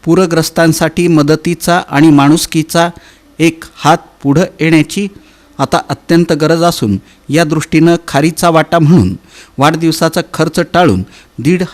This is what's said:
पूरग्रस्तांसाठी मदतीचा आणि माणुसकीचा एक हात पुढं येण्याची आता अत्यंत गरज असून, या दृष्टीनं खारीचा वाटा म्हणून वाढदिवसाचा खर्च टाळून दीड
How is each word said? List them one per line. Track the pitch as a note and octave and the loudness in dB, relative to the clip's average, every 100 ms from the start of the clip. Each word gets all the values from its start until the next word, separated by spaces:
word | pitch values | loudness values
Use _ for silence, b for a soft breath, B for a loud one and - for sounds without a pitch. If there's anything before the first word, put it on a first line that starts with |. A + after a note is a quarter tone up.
| - | 0
पूरग्रस्तांसाठी | F3 F#3 D#3+ D#3 - E3 D#3 D#3+ D#3+ F3 | 0 0 0 -2 0 0 0 -2 -2 0
मदतीचा | D#3+ D3 D3+ - E3+ - F3 - | 0 2 0 -2 -6 -2 -4 -2
आणि | C#3+ D#3+ | 2 4
माणुसकीचा | D3 C#3 E3 - D#3+ D#3 E3+ E3+ E3+ b b b _ | 4 4 0 -2 -4 -2 -2 -2 -4 b b b _
एक | E3 E3 - - | -2 -2 -20 -6
हात | - E3+ - _ | -2 -2 -4 _
पुढं | C#3 C#3+ F#3 - | -2 0 -2 -2
येण्याची | D#3+ D#3+ D3 - G3 - b b b b | 0 2 0 -4 -8 -10 b b b b
आता | C#3 E3+ - | -4 -4 -4
अत्यंत | - - E3+ E3+ | -14 0 0 2
गरज | D#3 D3+ E3 | -2 0 0
असून, | E3+ E3 A2+ G2 b b b | 0 -2 -4 -4 b b b
या | C#3+ | -2
दृष्टीनं | D#3+ D#3 - D#3 E3 E3+ - | 0 -2 -2 2 2 0 -2
खारीचा | C#3 D#3 D#3+ F3 | -2 -2 0 0
वाटा | D#3+ D#3 E3+ | 0 0 0
म्हणून | D3+ F3 F2+ - B B B - | 4 4 2 -4 B B B -2
वाढदिवसाचा | C#3 D#3+ E3 D#3 E3 E3 E3 | -2 0 -4 -2 -2 -4 -8
खर्च | - D#3+ - E3+ | -6 -4 -4 -4
टाळून | E3+ F3 F#2 F#2+ B B - | 0 2 0 -4 B B -6
दीड | B2 F3+ F3+ | -2 -2 -4